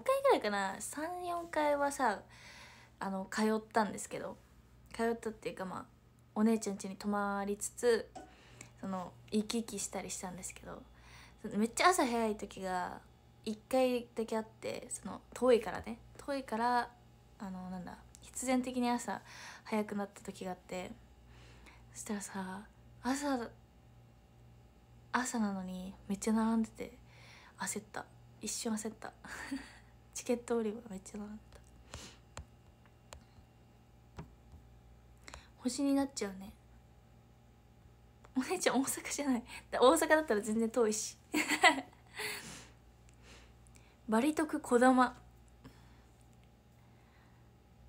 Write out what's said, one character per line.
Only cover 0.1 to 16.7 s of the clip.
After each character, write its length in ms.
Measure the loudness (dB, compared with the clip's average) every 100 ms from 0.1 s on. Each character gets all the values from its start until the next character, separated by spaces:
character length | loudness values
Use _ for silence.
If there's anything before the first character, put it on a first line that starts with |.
| 2
ぐ 60 | 6
ら 80 | 6
い 20 |
か 100 | 4
な、 260 | 0 -2 -4
三、 460 | -8 -6 -6 -6 -4
四 200 | -6 -2
回 280 | 0 2 2
は 160 | 0
さ、 300 | 2 0 0 -6 -20 -20 -20 -20 -20 -20 -8
あ 100 | -6
の、 180 | -4 -4
通 120 | 0 2 2
っ 40 |
た 240 | 0 2
ん 80 | 2
で 60 | -2
す 100 | -8
け 100 | -8
ど、 180 | -8 -12 -18 -20 -20 -20 -18
通 120 | -2
っ 100 | 0
た 160 | 0 -6
っ 20 |
て 160 | -8 -10
い 20 |
う 20 |
か、 100 | -8
ま 140 | -8 -8
あ、 60 | -12 -20 -20 -20 -8
お 80 | 2
姉 160 | 4 4
ち 100 | 0
ゃ 40 |
ん 40 | -6
家 120 | -8
に 80 | -6
泊 120 | -2
ま 360 | -2 0 0 -2
り 100 | -2
つ 120 | -4
つ、 420 | 0 4 4 2 -12 -18 -20 -20 -20 -20 -10
そ 80 | -6
の、 240 | -4 -6 -12 -4
行 160 | -2 0
き 160 | -4
来 160 | -4 -8
し 80 | -6
た 140 | -6
り 80 | -8
し 80 | -8
た 120 | -8
ん 60 | -10
で 60 |
す 100 | -12
け 140 | -14 -14
ど、 160 | -14 -16 -20 -20 -20 -20 -14 -6 0
め 100 | 0
っ 40 |
ち 100 | 4
ゃ 60 | 6
朝 160 | 6
早 220 | 4 2 0
い 100 | -2
時 240 | -6 -8
が 400 | -4 -2 -4 -8 -16 -20 -20 -12
一 120 | -8 -8 0
回 400 | 2 4 2 -2 -6
だ 80 |
け 120 | -2 -2
あ 40 |
っ 40 |
て、 440 | -4 -8 -6 -6 -8
そ 160 | -10 -8
の、 140 | -10 -12
遠 180 | 0 6
い 80 | 6
か 100 | 6
ら 100 | -6
ね、 180 | -8 -10 -12 -16
遠 180 | -6 -6
い 60 |
か 140 | -4 0
ら、 340 | 2